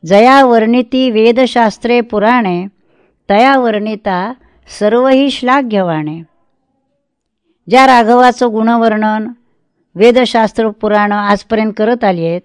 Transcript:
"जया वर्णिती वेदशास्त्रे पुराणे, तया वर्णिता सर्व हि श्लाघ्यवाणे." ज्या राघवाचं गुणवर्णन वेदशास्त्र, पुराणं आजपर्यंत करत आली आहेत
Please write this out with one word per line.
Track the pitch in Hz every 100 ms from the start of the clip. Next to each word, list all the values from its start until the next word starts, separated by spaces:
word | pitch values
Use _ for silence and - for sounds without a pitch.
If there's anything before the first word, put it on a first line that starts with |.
| 160
"जया | 202 240 269 262
वर्णिती | 233 220 247 240 254 262
वेदशास्त्रे | 214 226 233 247 247 226 - 226 240
पुराणे, | 233 214 208 247 202 175 190 _ _ _ _ _ _
तया | 202 262 269
वर्णिता | 240 208 214 214 208 180 196 262 _ _ _ -
सर्व | 208 233 262
हि | 262 277
श्लाघ्यवाणे." | - 247 269 254 208 180 156 151 160 165 _ _ _ _ _ _ _ _ _ _ _ _ _ -
ज्या | 247 269
राघवाचं | 247 220 247 247 247 247
गुणवर्णन | 220 226 233 226 214 214 214 214 240 _ _ _ _ _ 170
वेदशास्त्र, | 226 247 247 240 220 - 220
पुराणं | 208 214 208 208 208
आजपर्यंत | 202 202 - 220 220 208
करत | 214 240
आली | 208 180 165
आहेत | 175